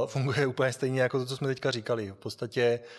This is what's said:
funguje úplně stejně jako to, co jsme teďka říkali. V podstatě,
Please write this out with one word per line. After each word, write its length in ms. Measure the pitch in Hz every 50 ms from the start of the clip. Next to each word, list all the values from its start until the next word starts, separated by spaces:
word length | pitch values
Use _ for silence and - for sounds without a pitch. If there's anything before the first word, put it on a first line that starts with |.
| 123
funguje 400 | 120 - 139 127 139 127 147 143
úplně 260 | 131 120 - 131 131
stejně 300 | 117 - 143 131 131 131
jako 160 | 127 123 - 135
to, 80 | 123
co 100 | 123 135
jsme 120 | 131 147 135
teďka 220 | 131 - - 139
říkali. 400 | 123 117 107 - 123 113 104 98
V 40 | 98
podstatě, 640 | - - 110 - - 120 113 - 131 120 117 117 120 - - -